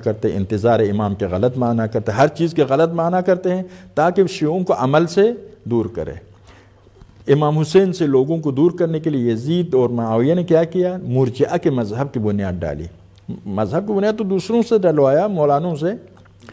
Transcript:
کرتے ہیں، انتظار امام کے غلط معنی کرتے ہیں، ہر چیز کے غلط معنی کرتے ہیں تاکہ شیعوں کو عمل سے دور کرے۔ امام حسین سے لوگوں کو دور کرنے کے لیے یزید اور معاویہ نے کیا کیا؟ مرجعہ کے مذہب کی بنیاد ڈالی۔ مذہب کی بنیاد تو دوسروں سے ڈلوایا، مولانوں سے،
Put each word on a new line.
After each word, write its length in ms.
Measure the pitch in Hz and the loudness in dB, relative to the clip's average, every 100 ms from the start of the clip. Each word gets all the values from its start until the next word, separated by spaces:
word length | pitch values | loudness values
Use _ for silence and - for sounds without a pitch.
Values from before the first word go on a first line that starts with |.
کرتے 260 | 113 107 110 | -2 -2 -2
ہیں، 80 | 95 | -2
انتظار 420 | 98 107 117 113 | -4 0 2 2
امام 360 | 104 104 104 98 | 2 0 -2 -2
کے 100 | 95 | -4
غلط 320 | 92 123 127 | 0 -2 0
معنی 260 | 120 113 110 | -2 0 -2
کرتے 180 | 113 107 | -2 -2
ہیں، 80 | 104 | 2
ہر 80 | 156 | 0
چیز 260 | - 170 | 2 -2
کے 100 | 165 | 0
غلط 260 | 131 139 165 | 0 2 2
معنی 280 | 170 170 185 180 | 0 0 0 0
کرتے 300 | 180 185 185 | 0 0 -4
ہیں 80 | 180 - - - | -6 -14 -6 0
تاکہ 320 | 165 180 185 | 2 2 0
شیعوں 320 | - 151 185 | 0 -2 -2
کو 140 | 180 151 | -2 0
عمل 300 | 131 151 170 | 2 2 2
سے 240 | 202 220 240 - - | 4 2 0 -10 -16
دور 220 | 107 117 110 | -2 -2 -2
کرے۔ 260 | 87 73 - - - - - - _ - - - - - | -6 -8 -10 -18 -20 -20 -20 -20 _ -20 -20 -20 -10 0
امام 240 | 143 151 156 | 2 2 0
حسین 360 | 151 190 190 | 2 4 2
سے 140 | - 151 | 0 2
لوگوں 300 | 131 139 165 | 2 2 -2
کو 140 | 151 | -2
دور 200 | 131 170 | 2 2
کرنے 280 | 175 170 160 | 2 -2 -2
کے 100 | 160 | -2
لیے 220 | 139 120 | 0 0
یزید 420 | 113 139 175 165 | -2 -2 -2 0
اور 160 | 131 123 | 0 2
معاویہ 440 | 120 113 113 135 | 0 0 2 2
نے 100 | 180 | 0
کیا 200 | 170 160 | 2 2
کیا؟ 340 | 165 180 180 180 | 2 -2 -2 -4
مرجعہ 540 | 120 127 127 110 147 180 | -2 0 0 0 -2 0
کے 120 | 170 | 0
مذہب 440 | 127 104 113 143 | 0 -2 -4 -4
کی 60 | 120 | -2
بنیاد 340 | 107 101 95 | -2 -2 -2
ڈالی۔ 300 | 90 82 73 85 - - - - - 104 | -4 -6 -8 -10 -16 -20 -20 -14 -12 -6
مذہب 420 | 98 104 156 202 | -4 -2 -2 -2
کی 60 | |
بنیاد 200 | 196 208 220 | 0 0 -2
تو 60 | |
دوسروں 380 | 196 190 - 233 220 | -2 -2 0 0 2
سے 80 | 220 | 2
ڈلوایا، 500 | 180 147 135 147 208 | 4 4 4 4 2
مولانوں 480 | 175 147 143 175 147 | 2 2 2 0 -2
سے، 120 | 165 233 - - - - - | -4 -4 -12 -20 -20 -20 -20